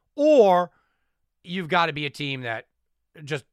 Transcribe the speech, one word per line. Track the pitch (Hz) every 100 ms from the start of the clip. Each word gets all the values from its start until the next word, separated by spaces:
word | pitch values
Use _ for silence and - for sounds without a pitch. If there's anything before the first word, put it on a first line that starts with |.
| _
or | 294 302 294 202 175 175 _ _ _ _ _ _ _
you've | 175 185 156
gotta | 175 165
be | 147 147
a |
team | - 143 131
that | 123 113 - _ _ _ _ 160
just | 143 147 -